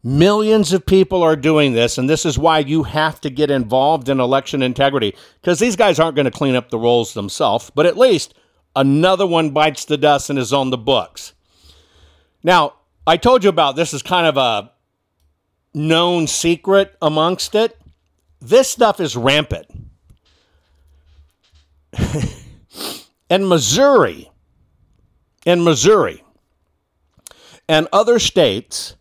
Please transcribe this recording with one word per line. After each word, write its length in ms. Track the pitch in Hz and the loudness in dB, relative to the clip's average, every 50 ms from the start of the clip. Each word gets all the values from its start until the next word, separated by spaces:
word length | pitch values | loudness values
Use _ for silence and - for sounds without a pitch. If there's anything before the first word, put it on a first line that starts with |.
| - | -4
Millions 680 | 117 135 143 165 202 208 208 214 214 220 214 202 143 185 | -2 2 4 4 4 4 2 2 2 2 2 2 2 -2
of 100 | 185 - | -2 0
people 380 | - 190 190 185 - 190 180 | 2 2 2 2 2 0 0
are 140 | 170 160 160 | 2 2 2
doing 360 | 147 131 156 156 151 147 135 | 2 0 0 2 2 2 2
this, 240 | 120 113 120 113 - | 2 0 0 0 -2
and 140 | - 127 135 | -4 -2 0
this 160 | 160 151 - | -2 0 -2
is 120 | 147 131 123 | -4 -4 0
why 200 | 147 165 160 156 | 0 2 2 0
you 240 | 147 135 156 160 | -2 -2 -2 -2
have 360 | 143 - - 156 156 160 156 - | -4 -2 -4 -2 -2 -4 -4 -8
to 80 | - 147 | -12 -10
get 200 | 127 131 151 139 | -4 -4 -2 -2
involved 600 | 143 135 120 104 127 131 135 147 160 147 120 135 | -2 -4 -2 -2 0 0 2 0 0 -2 -2 -4
in 100 | 135 131 | -2 -2
election 420 | 127 120 135 135 135 - - 139 | 0 0 -2 -2 -2 -4 -4 -4
integrity, 520 | 127 127 120 135 139 139 139 139 113 101 - - - _ _ _ | -4 -4 0 0 0 0 0 0 -2 -4 -4 -8 -20 _ _ _
'cause 160 | _ 175 175 139 | _ -2 0 0
these 180 | 214 247 202 | 0 -2 2
guys 220 | 165 226 202 156 135 | 2 2 2 4 2
aren't 180 | 160 165 135 | 0 0 0
gonna 140 | 143 139 127 | -2 -2 -2
clean 240 | - - 151 135 127 | -2 -2 -2 -2 -2
up 140 | 127 - _ | -2 -4 _
the 100 | - 113 | -8 -2
rolls 360 | 113 120 120 120 113 - - | 0 2 2 2 0 -4 -8
themselves, 560 | 110 101 95 - - 156 113 101 117 - - _ | -10 -10 -10 -6 -4 -2 -2 -2 -2 -6 -6 _
but 120 | 143 156 | 0 0
at 100 | 175 - | 0 2
least 380 | 196 247 262 202 151 - - _ _ _ _ _ _ _ _ _ | 2 2 2 2 0 -2 -8 _ _ _ _ _ _ _ _ _
another 520 | 135 135 139 139 151 170 185 190 180 202 | -2 0 2 2 2 2 2 2 0 0
one 240 | 180 170 165 160 151 | 0 0 0 0 0
bites 340 | 135 151 151 156 139 - - | 0 0 0 0 0 -4 -6
the 140 | - 151 143 | -6 -4 0
dust 320 | 139 147 143 139 - - | 2 2 2 0 -2 -4
and 80 | 143 135 | -4 -4
is 120 | 123 107 | -2 -2
on 200 | 135 143 135 131 | -2 -2 -2 -2
the 80 | 131 120 | -6 -4
books. 560 | 110 139 135 113 87 82 _ - - - _ _ _ _ _ _ _ - _ _ _ _ _ _ _ _ _ _ _ _ _ _ | -2 0 0 0 -2 -6 _ -20 -20 -20 _ _ _ _ _ _ _ -20 _ _ _ _ _ _ _ _ _ _ _ _ _ _
Now, 300 | - 160 185 175 151 - _ _ _ _ _ _ - | -2 2 2 2 2 0 _ _ _ _ _ _ 0
I 120 | 160 165 170 | 0 0 2
told 260 | - 240 254 254 185 | 2 2 2 4 2
you 60 | 202 | 0
about 260 | 170 160 156 139 127 | 2 2 0 0 0
this 160 | 147 170 - | -2 -6 -4
is 100 | - 135 | -6 -12
kind 240 | - - 185 180 170 | -6 -4 -2 0 0
of 120 | 160 139 139 | 0 0 0
a 320 | 131 120 110 104 98 - _ _ _ _ _ _ _ _ _ _ _ _ _ _ _ _ _ _ _ _ _ | -2 0 -2 -4 -6 -10 _ _ _ _ _ _ _ _ _ _ _ _ _ _ _ _ _ _ _ _ _
known 520 | 147 151 160 160 165 175 175 175 170 160 | -6 -2 0 0 0 0 0 0 -2 -2
secret 680 | 143 - - - 170 170 - _ 190 196 196 196 196 _ _ | -4 -6 -4 -2 -2 -2 -2 _ 0 2 2 2 0 _ _
amongst 540 | 175 151 156 - - 175 185 180 - - - | -4 -2 0 0 -2 -2 -2 -4 -8 -4 -2
it. 240 | 214 226 226 - _ _ - _ _ _ _ _ _ _ _ _ _ | -2 -2 -2 -4 _ _ -20 _ _ _ _ _ _ _ _ _ _
This 300 | - 120 190 254 262 - | -4 2 2 2 2 2
stuff 280 | - - 247 214 196 - | 0 0 0 0 2 -2
is 160 | 180 143 117 | -6 -6 -4
rampant. 520 | 120 117 135 143 151 151 - - 82 - _ - - - - _ _ _ _ - _ _ _ _ _ _ _ _ _ _ _ _ _ _ _ _ _ _ _ _ _ _ _ _ _ _ _ _ _ _ _ _ _ _ _ | -2 0 2 2 0 0 -2 -8 -12 -12 _ -20 -20 -20 -20 _ _ _ _ -20 _ _ _ _ _ _ _ _ _ _ _ _ _ _ _ _ _ _ _ _ _ _ _ _ _ _ _ _ _ _ _ _ _ _ _
<laughs> 60 | - - - - 127 156 123 - - - - - - _ _ _ _ - - - - - - _ _ _ _ _ | -6 -4 -4 -4 -2 -6 -6 -6 -8 -14 -20 -20 -20 _ _ _ _ -14 -12 -12 -12 -14 -20 _ _ _ _ _
In 160 | 175 190 196 | -2 -2 2
Missouri, 840 | 190 175 160 123 104 143 202 269 285 277 226 151 101 78 73 - _ _ _ _ _ _ _ _ _ _ _ _ _ _ _ _ _ _ _ _ _ _ _ _ | 0 0 0 0 0 0 2 2 4 4 4 2 0 -2 -10 -18 _ _ _ _ _ _ _ _ _ _ _ _ _ _ _ _ _ _ _ _ _ _ _ _
in 180 | 170 175 175 170 | 0 0 2 2
Missouri 600 | 170 160 113 131 190 220 202 139 90 73 - _ _ _ _ _ _ _ _ _ _ _ _ _ _ _ _ _ _ _ _ _ - - _ _ - - _ _ - | 0 0 2 4 4 4 4 2 -2 -6 -12 _ _ _ _ _ _ _ _ _ _ _ _ _ _ _ _ _ _ _ _ _ -20 -20 _ _ -20 -20 _ _ 0
and 200 | 160 156 160 - | 0 0 0 2
other 260 | - 196 214 226 240 220 | 0 0 2 2 2 2
states 760 | - - - 185 156 120 95 107 - _ - - - - - _ | 0 0 0 2 2 2 0 -4 -8 _ -14 -12 -12 -14 -18 _